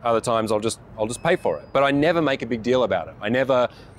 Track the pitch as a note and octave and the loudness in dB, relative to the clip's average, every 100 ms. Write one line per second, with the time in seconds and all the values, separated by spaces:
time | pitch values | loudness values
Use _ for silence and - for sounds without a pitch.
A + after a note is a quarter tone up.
0 | A#2+ A2+ A#2+ A2+ A2 G#2+ A2 - - - | 0 0 2 0 0 0 -2 -4 -10 -6
1 | A2 B2 E3 F3+ G2+ D2+ - C3+ C#3 C#3 | -6 -2 -2 0 -2 -4 -2 0 2 2
2 | D3+ E3+ D3+ C3+ A#2+ A#2+ A2 B2+ A2 F#2 | 2 2 0 -2 -4 -4 0 2 2 0
3 | D#2 D#2 G#2 B2 C3 B2+ A#2+ - - | -4 -6 -2 0 2 2 0 -4 -20